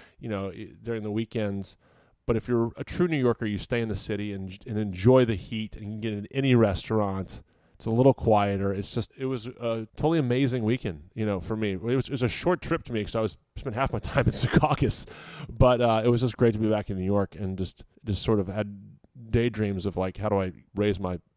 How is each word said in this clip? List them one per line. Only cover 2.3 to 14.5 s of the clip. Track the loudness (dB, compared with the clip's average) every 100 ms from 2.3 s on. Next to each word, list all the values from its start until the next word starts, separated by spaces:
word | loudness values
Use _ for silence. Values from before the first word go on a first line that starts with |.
| -2
if | 2
you're | 2 2 -2
a |
true | -6 -2 0
New | 2
Yorker, | 2 2
you | -2 -4
stay | -2 -2
in | -2
the | -4
city | -4 -6 -6
and, | -8 -10 -12 -6
and | -4
enjoy | -4 2 6 8 6
the |
heat | 0 -6 -8 -8 -8
and |
you | -10
can | -6
get | -6
in | -6 -6
any | -2 4
restaurant. | 6 6 4 -2 -2 0 -4 -8 -10 -18 _ _
It's | -12 -2
a |
little | 4 6
quieter. | 4 4 4 4 0 -2
It's | -2 -4
just, | -6 -6 -6
it | -6
was | -6 -8
a | -8 -4 -4 -6 -2
totally | 2 2
amazing | 2 2 2 0
weekend, | 0 0 -2 -8 -10
you | -6 -2
know, | -2
for | -4 -4
me. | -2
It | -4
was, | -2 -2 -2
it |
was | 0
a | 0
short | 0 0 0
trip | 0 -4
to | -4
me | -6
'cause | -4 -2
I |
was, | -2 -4 _ -12
spent | -8
half | -2 -2
my | -2
<laughs> |
time | -2 0 2
in |
Secaucus. | 2 2